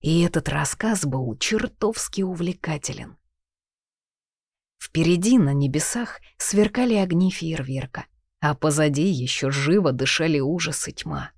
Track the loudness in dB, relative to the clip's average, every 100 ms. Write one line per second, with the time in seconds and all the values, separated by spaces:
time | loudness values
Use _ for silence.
0 | 2 2 4 0 -2 -4 -4 -2 -2 0
1 | -2 -2 -4 -4 -2 -2 -2 _ -2 -2
2 | -6 -4 -4 -2 -4 -4 -4 -4 -6 -10
3 | -12 -18 _ _ _ _ _ _ _ _
4 | _ _ _ _ _ _ _ _ -6 0
5 | 2 2 4 6 6 4 2 0 -2 -4
6 | -6 -10 -20 _ -2 2 2 2 2 2
7 | 2 2 2 0 -6 -6 -4 -6 -6 -10
8 | -14 _ _ _ -2 0 0 2 2 2
9 | 0 0 -2 -2 -2 0 2 4 4 0
10 | 0 0 2 2 0 -2 -2 -4 -6 -8
11 | -8 -8 -8